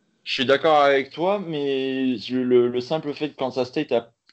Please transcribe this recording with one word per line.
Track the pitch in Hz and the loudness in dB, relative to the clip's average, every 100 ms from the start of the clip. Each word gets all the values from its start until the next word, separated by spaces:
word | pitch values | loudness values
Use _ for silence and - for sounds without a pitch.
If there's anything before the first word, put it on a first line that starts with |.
| _ _ | _ _
je | - | -8
suis | - 127 | -2 2
d'accord | 139 160 151 | 2 4 4
avec | 139 139 135 | 6 4 0
toi, | - 175 208 | -4 -2 -2
mais | 170 151 143 135 131 131 131 120 | -4 -4 -2 -2 -2 -2 -2 -2
je, | 104 127 | -4 -2
le, | 127 123 123 | 4 4 4
le | 123 | 0
simple | 123 160 147 | -4 -4 -6
fait | 135 151 | -6 -8
que | - | -6
Kansas | 131 120 123 | -6 -4 -4
State | - 147 | -4 -2
a | 117 - _ _ | -2 -4 _ _